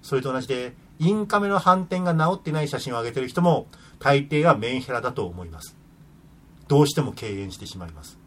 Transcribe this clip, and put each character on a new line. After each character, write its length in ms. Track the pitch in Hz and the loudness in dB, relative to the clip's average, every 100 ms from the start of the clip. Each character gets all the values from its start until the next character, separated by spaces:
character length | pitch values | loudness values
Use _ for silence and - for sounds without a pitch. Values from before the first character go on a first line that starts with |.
そ 120 | - | -2
れ 80 | 139 | -4
と 100 | 131 | -2
同 80 | 131 | -4
じ 60 | 127 | -4
で、 300 | 127 123 - - - | -6 -6 -12 -20 0
イ 100 | 160 | 2
ン 160 | 214 208 | 2 2
カ 140 | 208 | 0
メ 80 | 202 | 2
の 100 | 202 | 2
反 220 | 185 185 | 4 4
転 220 | 175 185 | 2 -2
が 120 | 180 | 0
直 200 | 165 160 | 2 2
っ 60 | 185 | 0
て 120 | - | -2
な 100 | 151 | -2
い 60 | 147 | -2
写 100 | 127 | -4
真 160 | - | -4
を 40 | 120 | -4
上 80 | 117 | -4
げ 60 | |
て 80 | 123 | -4
る 60 | 127 | -4
人 160 | - | 2
も、 240 | 175 143 - - - - | 4 4 0 -18 -20 -6
大 300 | 135 139 143 | 2 2 2
抵 160 | 151 | 2
は 120 | 160 123 | 4 4
メ 200 | 113 127 | 0 -4
ン 60 | |
ヘ 100 | 127 | -4
ラ 80 | 123 | -4
だ 100 | 123 | -4
と 160 | 123 98 | -4 -6
思 180 | 87 | -8
い 60 | 85 | -12
ま 100 | 80 | -14
す。 160 | - - - _ - - - - - - - | -18 -20 -20 _ -20 -20 -20 -20 -20 -20 2
ど 140 | 143 | 4
う 40 | 147 | 6
し 80 | |
て 60 | 151 | 2
も 100 | 147 | -4
敬 300 | - 110 98 | -6 -8 -8
遠 100 | 98 | -8
し 80 | 95 | -10
て 80 | 101 | -14
し 100 | 90 | -12
ま 120 | 85 | -14
い 20 | |
ま 140 | 78 | -16
す。 120 | 73 - | -20 -20